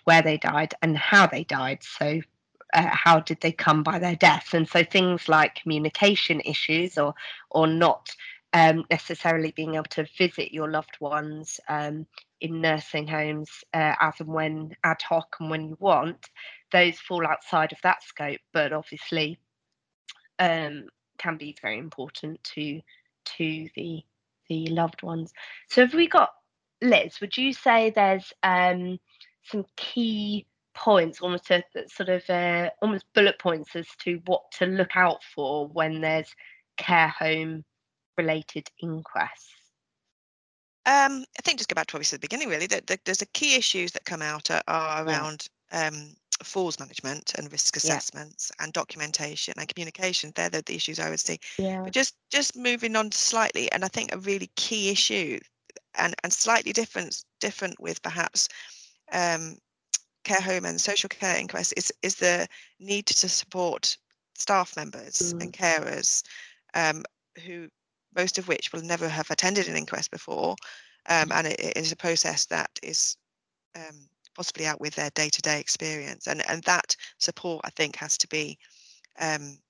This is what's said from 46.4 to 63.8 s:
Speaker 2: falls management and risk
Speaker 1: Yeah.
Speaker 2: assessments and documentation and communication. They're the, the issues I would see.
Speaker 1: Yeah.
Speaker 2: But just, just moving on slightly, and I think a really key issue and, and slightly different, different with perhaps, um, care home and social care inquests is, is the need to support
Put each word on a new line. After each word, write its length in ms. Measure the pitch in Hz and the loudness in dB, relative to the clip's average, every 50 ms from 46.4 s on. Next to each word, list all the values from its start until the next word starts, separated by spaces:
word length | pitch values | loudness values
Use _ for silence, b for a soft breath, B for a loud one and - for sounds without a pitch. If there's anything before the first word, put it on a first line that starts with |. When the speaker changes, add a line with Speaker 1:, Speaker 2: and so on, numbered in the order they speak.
| - | -6
Speaker 2:
falls 360 | - - 196 185 170 147 - | -6 -4 -4 -4 -4 -4 -8
management 540 | 139 - - - - 131 143 151 - - - | -12 -14 -14 -10 -8 -8 -8 -8 -8 -8 -8
and 160 | - 151 143 | -8 -10 -6
risk 240 | 151 151 - - - | -4 -2 -2 0 -2
Speaker 1:
Yeah. 40 | 151 | 0
Speaker 2:
assessments 720 | - 156 143 139 - - - 147 151 151 - - - - - - | 0 0 0 -2 -4 -8 -10 -12 -16 -16 -12 -12 -12 -12 -10 -10
and 120 | 151 156 | -10 -6
documentation 840 | 160 175 - - - 156 151 151 151 - 151 151 156 - - - - | -6 -6 -6 -6 -8 -10 -6 -6 -4 -6 -6 -8 -6 -8 -8 -8 -8
and 100 | - 156 | -10 -10
communication. 640 | - - 180 165 160 - - 190 185 175 - - 151 - | -10 -10 -10 -12 -12 -6 -4 -4 -2 -2 -2 -4 -6 -4
They're 140 | - 170 175 | -4 -4 -2
the, 120 | 151 156 151 | -4 -6 -6
the 100 | - - | -6 -6
issues 240 | 160 - - 156 165 | -6 -6 -6 -6 -6
I 100 | 80 80 | -6 -4
would 100 | - 156 | -4 -4
see. 200 | - - 165 - B B B | -4 -4 -6 -8 B B B
Speaker 1:
Yeah. 240 | B 190 190 190 185 185 | B -4 -4 -4 -6 -8
Speaker 2:
But 100 | 185 190 | -4 -2
just, 220 | 262 269 - - _ _ _ | -2 -2 -2 -4 _ _ _
just 240 | - 285 277 - - | -2 -2 -2 -2 -6
moving 400 | 247 247 247 240 233 233 226 220 | -4 -2 -2 -2 -2 -4 -2 0
on 160 | 220 214 214 | 0 0 0
slightly, 580 | 208 - - - 233 226 220 - - - 120 - - | -2 0 0 0 2 2 0 0 0 -2 -2 -2 -2
and 100 | 185 185 | -2 -4
I 60 | 190 | -4
think 240 | - 233 - - - | -4 -6 -6 -6 -8
a 60 | 190 | -8
really 300 | 190 196 196 196 185 190 _ | -4 -4 -4 -4 -6 -8 _
key 340 | - - - 226 214 196 196 | -6 -4 -4 -2 -2 -2 0
issue 500 | 202 196 - - 214 202 170 147 117 - - _ _ _ _ - _ - _ _ - | 0 2 2 2 0 -2 -2 -4 -6 -8 -10 _ _ _ _ -20 _ -20 _ _ -4
and, 200 | - 170 175 - - - | -2 -2 -2 -2 -4 -2
and 80 | 180 | -2
slightly 400 | - - - 220 233 220 - - | 0 0 2 2 2 2 2 0
different, 540 | 208 226 226 - - 196 - - - - - _ _ _ | -2 -2 -4 -2 -6 -8 -8 -6 -10 -12 -12 _ _ _
different 360 | - 208 - - 196 180 - - | -8 -6 -6 -6 -8 -8 -8 -8
with 200 | - 165 165 - | -8 -8 -8 -6
perhaps, 460 | - 170 165 170 165 - - - - B B B B B B B B B B B _ - | -8 -6 -4 -4 -4 -2 0 -2 -2 B B B B B B B B B B B _ -6
um, 460 | 165 180 175 170 165 160 160 160 - - _ _ _ _ _ _ - - - _ _ _ _ | -2 -2 0 0 -2 -4 -6 -12 -16 -18 _ _ _ _ _ _ -6 -6 -6 _ _ _ _
care 180 | - 202 190 | 0 0 0
home 220 | 185 190 185 180 180 | 2 0 -2 -2 -4
and 160 | 175 170 170 | -4 -4 -2
social 300 | - 208 202 196 - 196 | -2 0 0 0 -2 -2
care 260 | - - 202 185 170 | -6 -6 -2 -2 -2
inquests 380 | - - 185 - - 180 - - | -2 -2 -4 -6 -4 -4 -2 -2
is, 180 | - - - - - | -2 -4 -4 -6 -4
is 140 | - 190 - | -6 -6 -4
the 320 | - 180 180 175 175 170 B B B B B B B | 0 0 0 2 0 -2 B B B B B B B
need 260 | 190 196 202 208 208 | -8 -6 -6 -2 -2
to 200 | - - - - | 0 0 0 0
support 720 | 185 - - - - - - 175 - - - | 0 -2 -2 -4 -4 -6 -4 -2 -2 -2 -2